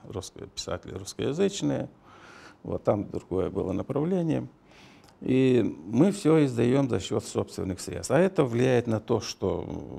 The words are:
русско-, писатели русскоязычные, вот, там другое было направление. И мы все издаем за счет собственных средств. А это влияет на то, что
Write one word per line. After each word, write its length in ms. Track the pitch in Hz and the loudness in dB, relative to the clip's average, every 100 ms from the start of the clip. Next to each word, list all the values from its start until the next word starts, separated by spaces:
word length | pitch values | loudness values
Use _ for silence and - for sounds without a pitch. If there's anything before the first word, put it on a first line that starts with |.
| - | -12
русско-, 380 | 95 - - - | -10 -10 -14 -14
писатели 460 | - - 90 - | -10 -8 -8 -8
русскоязычные, 960 | 95 98 - 117 156 196 - 151 131 - - - - - - - - | -12 -10 -6 -4 0 -2 -2 -4 -4 -6 -14 -20 -20 -20 -20 -20 -16
вот, 220 | - 90 | -8 -4
там 240 | - 107 - | 0 0 -2
другое 380 | 85 - 92 87 | -8 -4 -2 -2
было 220 | 95 90 | -2 -2
направление. 760 | 95 - 139 165 185 165 131 123 - _ - - - - - | -4 -4 -2 0 0 0 -2 -4 -14 _ -20 -20 -20 -20 -8
И 420 | - 127 131 120 98 - 85 | 0 4 6 4 2 -2 0
мы 240 | 113 196 | 4 4
все 340 | 202 151 160 | 4 4 4
издаем 440 | 139 120 120 139 135 | 4 2 2 2 2
за 100 | 107 | 0
счет 240 | - 110 | -2 -4
собственных 560 | - 110 104 - 92 90 | -2 -4 -4 -4 -6 -6
средств. 300 | - 87 92 | -8 -6 0
А 60 | 139 | 2
это 260 | 190 190 | 4 2
влияет 420 | 131 117 131 120 117 | 2 2 4 4 2
на 140 | 110 | -2
то, 200 | - 113 | 0 -2
что 420 | - - 95 87 - 82 69 | -2 -4 -2 -2 -4 -8 -10